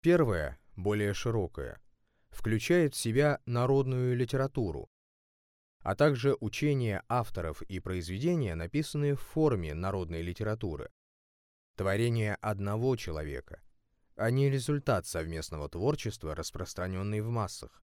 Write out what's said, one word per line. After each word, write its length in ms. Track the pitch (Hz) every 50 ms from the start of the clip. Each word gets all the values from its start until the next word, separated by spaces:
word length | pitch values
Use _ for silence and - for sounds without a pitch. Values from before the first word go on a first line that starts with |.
| -
Первое, 560 | 165 175 175 160 120 98 82 76 67 - - _ - -
более 380 | - 92 101 107 107 104 101 98
широкое, 680 | - - 120 113 110 95 82 - - 69 - - - - _ _ _ _ _ _ _ _ _
включает 640 | - - - 113 110 110 - - 170 180 165 143 -
в 40 | -
себя 420 | - 117 110 127 147 147 143 - _
народную 720 | - 120 120 123 127 139 139 135 127 127 127 127 123 123
литературу, 720 | 123 123 117 - 135 135 135 - - 117 92 76 69 - - _ _ _ _ _ _ _ _ _ _ _ _ _ _ _ _ _ _
а 160 | - - 101
также 400 | - 147 156 143 123 113 139 135 -
учение 640 | - 104 - - 143 147 143 131 123 110 98 101 - _
авторов 540 | 120 123 113 - - 95 85 80 76 - -
и 180 | - 95 92
произведения, 720 | - 95 92 90 85 82 92 98 131 170 175 165 139 98 82
написанные 640 | 82 82 90 - 147 156 - - 151 147 143 143
в 40 | 139
форме 540 | - - - 160 156 151 127 98 85 78 73
народной 480 | 80 90 95 98 95 90 80 82 82 85
литературы. 680 | 87 87 - 107 107 107 113 110 95 78 71 65 - _ _ _ _ _ _ _ _ _ _ _ _ _ _ _ _ _
Творение 600 | - 95 95 98 101 117 120 117 117 107 107 98
одного 580 | - - 104 107 95 98 101 104 113 117 131 131
человека, 640 | 110 - 92 80 76 76 76 69 64 - - - - - - _ _ _ _ _ _ _ _ _
а 140 | - 107 117
не 180 | 123 135 139 139
результат 580 | 135 135 120 - 147 147 139 - 123 95 85
совместного 600 | - - 85 82 82 82 80 78 - 85 76 73 73
творчества, 680 | - 85 98 127 151 - - 110 101 - - 78 76
распространенный 840 | 76 78 - - - 90 - - - 90 92 95 95 98 104 107 107
в 100 | 107 113
массах. 520 | 117 117 104 92 - - - - _ - _